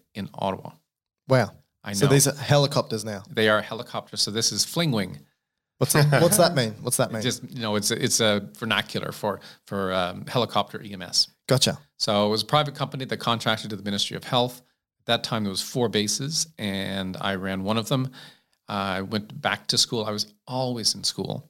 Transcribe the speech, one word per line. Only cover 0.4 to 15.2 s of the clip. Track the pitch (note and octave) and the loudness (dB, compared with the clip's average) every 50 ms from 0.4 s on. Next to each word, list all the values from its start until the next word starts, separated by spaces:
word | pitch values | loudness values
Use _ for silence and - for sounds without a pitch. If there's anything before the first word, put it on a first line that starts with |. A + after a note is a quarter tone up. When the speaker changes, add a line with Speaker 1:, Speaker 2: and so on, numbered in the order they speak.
| G2 G2 F#2+ - - - - _ _ _ _ _ _ _ _ _ _ - | -4 -4 -4 -4 -8 -16 -18 _ _ _ _ _ _ _ _ _ _ 2
Speaker 2:
Wow. | C3 B2+ G#2+ - - - _ _ _ _ _ | 4 4 4 2 -2 -14 _ _ _ _ _
Speaker 1:
I | G#2 G#2 | -6 0
Speaker 2:
So | G2 C#3+ | 2 4
Speaker 1:
know. | C#3 | 6
Speaker 2:
these | C#3 C#3 C#3 C#3 | 6 6 6 4
are | C3 | 2
helicopters | - A#2+ A#2+ D3 C#3+ C#3 C3 - B2+ - - A2+ G#2+ G#2+ | -2 2 4 4 4 4 4 2 0 -2 0 -4 -6 -6
now? | A2 G2+ F#2+ - - | -6 -8 -8 -10 -6
Speaker 1:
They | - A2+ A2 A2 | 0 4 6 6
are | G#2+ G#2+ | 6 4
helicopters. | G#2 - A#2 A2+ A#2+ - - A2 - - - - | 2 -2 -8 -10 -10 -8 -8 -8 -8 -8 -2 -2
So | - G#2+ | -2 0
this | G2+ A2+ A2+ - | 0 0 0 0
is | A2+ F#2+ - | 0 0 -2
fling | - - E3 E3+ D3+ | -2 0 0 2 2
wing. | A#2 G#2+ F#2 F2+ F#2 - - _ _ _ _ _ _ _ _ _ _ - | 2 0 0 -2 -6 -14 -16 _ _ _ _ _ _ _ _ _ _ -2
Speaker 2:
What's | C3 - - | 0 2 6
that, | D#3 C#3+ D3 D3 B2+ | 6 6 6 6 6
what's | E3 F3 G#3 F3+ | 6 6 6 6
that | E3+ D3 - | 6 6 6
mean? | C3+ A#2 A2 G#2 - | 2 0 0 -2 -6
What's | - B2 - - | -4 -4 0 0
that | B2 - | 0 0
mean? | A2+ G#2+ G#2+ | 0 -2 -2
Speaker 1:
Just, | B2+ - - - - | -2 -2 -4 -8 -12
you | - B2+ | -8 -6
know, | A2+ G#2+ G#2 | -2 0 0
it's | G#2 G2+ - | 0 0 0
a, | A#2 - - | 0 0 0
it's | A2+ - - | 0 2 4
a | A2+ G#2+ G#2 G2+ G2+ - - - | 4 4 4 2 0 -6 -12 -8
vernacular | A#2+ A2+ G#2 G2+ - - - G2+ - - | -2 0 0 0 0 -2 -4 -6 -4 -4
for, | - - - G#2 F#2 - - - - _ _ | -8 -4 -4 -4 -4 -4 -10 -20 -20 _ _
for, | - G#2 G2 G2 F#2 F#2 | -6 -4 -2 -2 0 0
um, | F#2+ F2+ F2+ F2+ G2 - - | 0 0 0 -4 -8 -10 -4
helicopter | - B2+ A2 - - G#2+ G2 - - - - | 0 0 0 2 0 -2 -2 -2 -6 -14 -12
E | G2+ G2+ | -12 -12
M | F#2 | -12
S. | F2+ - - - - - _ _ _ - | -12 -4 0 0 0 0 _ _ _ 0
Speaker 2:
Gotcha. | C3 B2+ - A2 D#2+ - - _ _ - | 2 4 4 2 0 -2 -10 _ _ -4
Speaker 1:
So | - A2+ G#2 G2+ G#2 G#2 | -2 2 2 4 4 2
it | |
was | A2 G#2+ G#2 | 2 0 -2
a | |
private | - D3 D3+ D3 C#3+ C#3 | 2 2 2 2 2 -2
company | - C#3 C#3+ - C3 C3 | -6 -6 -6 -6 -10 -6
that | G#2 A2+ - | -6 -6 -4
contracted | - B2 A#2 A2+ - A#2+ A2 - - G#2+ | -2 -2 -2 0 0 -2 -2 -2 -4 -8
to | A2 | -8
the | F#2 G2 | -6 -6
Ministry | G#2 G2+ G2 - - - | -4 -2 -2 -2 -4 -4
of | F#2 - | -8 -6
Health. | - C3 B2 B2 B2 - - _ _ _ _ _ _ _ _ | 0 2 2 2 0 -2 -10 _ _ _ _ _ _ _ _
At | _ - | _ -2
that | A#2 A2+ | -2 -2